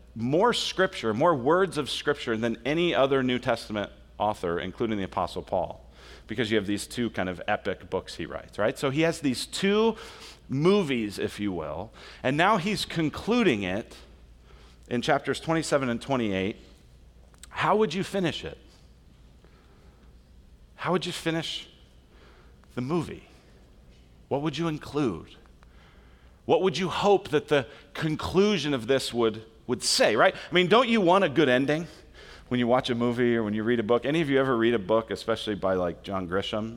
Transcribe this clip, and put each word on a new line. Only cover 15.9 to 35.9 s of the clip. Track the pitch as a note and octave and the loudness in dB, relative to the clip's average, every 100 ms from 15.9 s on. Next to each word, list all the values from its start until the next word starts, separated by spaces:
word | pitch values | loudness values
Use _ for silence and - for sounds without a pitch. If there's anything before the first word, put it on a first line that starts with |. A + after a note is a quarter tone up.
| A#2 | -4
twenty-eight. | - C3 A2 F#2+ F#2+ - - - - - - - - - - | -2 -2 0 0 -2 -4 -14 -20 -20 -20 -20 -20 -20 -20 -14
How | - - G#3 | -4 0 2
would | G#3+ | 2
you | F3+ | 0
finish | F3 G3 E3+ - | -4 -2 -2 -4
it? | D2+ - - - - - - - - - - - - - - - - - - - - - - - | -8 -14 -18 -20 -20 -20 -20 -20 -20 -20 -20 -20 -20 -20 -20 -20 -20 -20 -20 -20 -20 -20 -20 -8
How | D3 | -2
would | F3 | -2
you | F3 | -2
finish | - E3 D#3+ - - - - - - - - - - - - - B2 | -4 -4 -2 -4 -8 -12 -20 -20 -20 -20 -20 -20 -20 -20 -20 -14 -8
the | |
movie? | B2+ E3+ A2+ - - - - - - - - - - - - | -2 -2 -2 -8 -16 -20 -20 -20 -20 -20 -20 -20 -20 -20 -6
What | C3+ | -4
would | D#3 C#3+ | -2 -2
you | E3+ | -4
include? | D3+ - C#3+ C3 E2 - - - - - - - - - - - - | -4 -4 -2 0 -2 -8 -20 -20 -20 -20 -20 -20 -20 -20 -20 -20 -10
What | - D#3+ | 2 2
would | F#3+ D3 | 2 0
you | F3+ | -2
hope | - G3+ F#3+ - | 0 4 2 2
that | D3 - | -2 2
the | D3 A#2+ - - | 0 0 -8 -16
conclusion | - D#3+ D#3 - E3 G#3 G3 D3 | -6 -4 -4 0 2 4 2 0
of | C3+ A2 | -2 2
this | C3 - | 0 0
would, | A#2 A2+ G#2+ A2 - - | 2 2 0 -8 -14 -6
would | B2 | -4
say, | - - G3+ | 0 2 4
right? | A2 F#3 | 6 4
I | - - | 2 0
mean, | F3 F3 | 2 6
don't | A3+ A#3+ | 6 6
you | A#3 | 4
want | E3+ F#3+ | 6 6
a | F3+ | 4
good | C3 C#3 | 4 4
ending | B2 C#3 D#3 F3 - - - - - - | 4 2 0 -4 -12 -20 -20 -20 -20 -4
when | B2 | 0
you | A#2+ | 4
watch | B2+ B2+ | 2 2
a | |
movie | A#2+ A#2+ A#2+ A#2+ | 0 0 2 2
or | A#2 | 2
when | G#2+ | 0
you | G#2+ | 0
read | A2 A#2+ | 0 0
a | |
book? | G#2+ A#2+ | 2 2
Any | C3 D#3+ | 2 0
of | D3 | 2
you | C3+ | 2
ever | C3+ A#2+ | 2 4
read | A#2 | 4
a | A#2+ | 2
book, | F#2 A2 - | 2 0 0
especially | G2 - A2 A2 | -4 -2 -2 -2
by, | G2 F#2+ | -2 0
like, | F#2+ F2 | 0 0